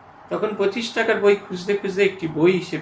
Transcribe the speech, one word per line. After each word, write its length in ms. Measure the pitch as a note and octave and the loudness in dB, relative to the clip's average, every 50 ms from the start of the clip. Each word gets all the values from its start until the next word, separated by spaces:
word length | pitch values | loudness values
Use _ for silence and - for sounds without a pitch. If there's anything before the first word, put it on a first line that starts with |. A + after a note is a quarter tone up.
| - - - - - - | -20 -20 -20 -20 -10 -6
তখন 180 | F3+ E3+ G3+ A3 G#3 | -6 -4 -2 -2 -2
পঁচিশ 360 | G3 G3 G3 G3 B3 A3+ - - | 0 0 0 0 -2 -6 -4 -2
টাকার 260 | A#3+ A3+ A3+ G#3+ G3 | -2 0 0 2 4
বই 140 | G3 G3+ G3+ | 4 4 4
খুঁজতে 420 | G3 - - G3 F3 F3 G#3 G3+ | 4 0 -6 -10 -6 -2 -2 -2
খুঁজতে 260 | G3 - F#3+ F3+ F#3+ G3+ | -2 -2 -2 0 2 2
একটি 240 | F#3 - - F3 | 2 0 -2 -6
বই 340 | D#3 D3 D3 D#3 F3+ F#3+ F3 | -4 0 4 4 4 4 2
সে 180 | E3 - - D3+ | -2 -4 -8 -6